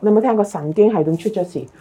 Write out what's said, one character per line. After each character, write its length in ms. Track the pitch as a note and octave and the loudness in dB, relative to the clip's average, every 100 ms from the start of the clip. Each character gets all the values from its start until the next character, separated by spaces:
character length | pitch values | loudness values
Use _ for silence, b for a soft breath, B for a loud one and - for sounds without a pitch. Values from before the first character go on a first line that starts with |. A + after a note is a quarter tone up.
你 100 | G#3 | 2
有 40 | |
冇 60 | G#3+ | 2
聽 160 | B3 A3 | 2 0
過 80 | |
神 300 | G3+ E3 D3 | -2 -4 -2
經 160 | D#3+ G#3 | 2 2
系 60 | G#3 | 2
統 200 | D#3 E3 | 0 -2
出 120 | G#3+ | -2
咗 140 | F#3+ | -4
事？ 160 | F3+ - - b | -6 -8 -12 b